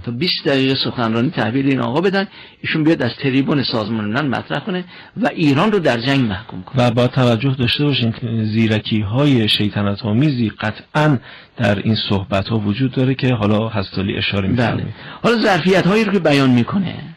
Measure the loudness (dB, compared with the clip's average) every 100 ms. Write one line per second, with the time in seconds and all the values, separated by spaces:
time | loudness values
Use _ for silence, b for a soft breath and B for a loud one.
0 | -6 -4 -4 -2 0 0 2 0 -4 -4
1 | -2 0 0 -2 -2 0 0 0 0 0
2 | 0 0 -4 B B B -4 0 2 2
3 | 0 -2 -2 0 2 0 0 -2 -2 -4
4 | -2 -2 -2 -4 -4 -6 -4 -6 -8 B
5 | B -4 -4 0 2 4 2 2 2 0
6 | 0 0 0 -2 -8 -14 -6 0 2 4
7 | 2 2 2 2 0 0 0 0 0 0
8 | 0 -2 -4 -2 0 2 2 2 0 -2
9 | 0 2 4 4 2 0 0 0 -2 -2
10 | -2 2 2 2 -2 -2 -6 -6 -6 0
11 | 2 2 B B B -4 0 0 0 0
12 | 0 -2 -2 -2 -2 -2 -2 0 -2 0
13 | 0 0 0 0 2 0 0 -4 -6 -4
14 | -4 -2 -2 -2 0 0 0 -2 -6 -10
15 | B B 0 2 2 2 2 4 4 2
16 | 2 2 2 4 4 4 2 0 -2 -6
17 | -14